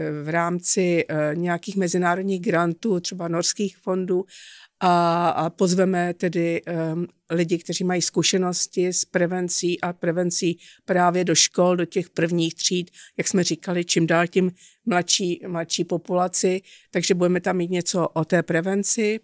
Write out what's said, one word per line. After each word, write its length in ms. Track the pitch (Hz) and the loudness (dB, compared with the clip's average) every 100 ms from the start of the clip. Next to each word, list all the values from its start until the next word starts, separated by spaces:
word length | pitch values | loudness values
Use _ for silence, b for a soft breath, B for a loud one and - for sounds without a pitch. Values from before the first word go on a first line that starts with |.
| 156 151 | -6 -6
v 60 | 147 | -4
rámci, 760 | 170 170 175 - - 180 170 - | -2 -2 -2 -2 0 2 2 0
eh, 220 | 156 151 156 | 0 -2 -2
nějakých 400 | 180 170 - 196 | -2 -2 -4 -2
mezinárodních 640 | 175 180 175 175 196 185 | 0 2 0 0 -2 -2
grantů, 580 | 196 170 170 170 233 180 | 0 0 0 -2 -2 -2
třeba 280 | - 180 170 | -4 -8 -4
norských 500 | 170 175 - 202 - | -2 -2 -2 -4 -6
fondů 480 | - 185 185 180 196 B B B B _ | -4 -4 -2 -2 -4 B B B B _
a, 460 | 185 175 170 170 175 | 2 4 4 2 2
a 200 | - 165 | 0 -2
pozveme 640 | - 190 180 190 180 175 | 0 0 2 2 2 -2
tedy, 480 | 175 180 170 170 165 - | -2 -2 -2 -2 -2 -4
ehm, 420 | 170 160 160 175 - _ | -4 -4 -4 -6 -10 _
lidi, 280 | 165 170 170 | -2 0 -2
kteří 260 | - 170 | -4 -4
mají 180 | 180 180 | 0 0
zkušenosti 840 | - - 156 190 180 175 - - 180 | 0 0 0 2 0 -2 -4 0 0
s 180 | 175 - | -2 -2
prevencí 760 | 180 175 185 180 - 175 175 | 0 0 0 -2 -2 -2 -2
a 120 | 175 | -4
prevencí 640 | 175 175 165 175 - 170 170 B B - | -4 -2 0 0 0 -2 -2 B B -2
právě 380 | 180 180 175 | 2 4 4
do 120 | 180 160 | 2 4
škol, 400 | - - 180 180 | 2 4 4 4
do 100 | 165 | 0
těch 240 | 185 170 | -4 -4
prvních 460 | - 165 170 165 - | -2 0 0 0 -2
tříd, 360 | - 180 175 B B - | -2 -2 -4 B B -6
jak 100 | - | 0
jsme 160 | 196 | 2
říkali, 420 | 180 160 - 175 175 | 0 -2 -4 -4 0
čím 220 | 175 165 | 0 4
dál 200 | 165 175 | 4 2
tím 240 | 196 185 180 B B - | 2 0 -2 B B 0
mladší, 560 | 180 175 - 180 175 190 | 0 2 0 0 -4 -6
mladší 360 | 170 165 - | -6 -4 -4
populaci, 800 | 175 170 - 180 180 - 185 185 B B B | -2 -4 -2 0 0 0 0 -2 B B B
takže 220 | 175 170 | -4 0
budeme 280 | 180 180 180 | 2 2 2
tam 160 | 185 185 | 0 -2
mít 140 | 175 | -2
něco 360 | 180 170 185 160 | -2 -2 -2 -2
o 180 | 160 160 | -2 0
té 180 | 180 | 0
prevenci, 760 | 165 160 190 196 202 - 208 220 | 2 -2 0 -2 0 0 -2 -2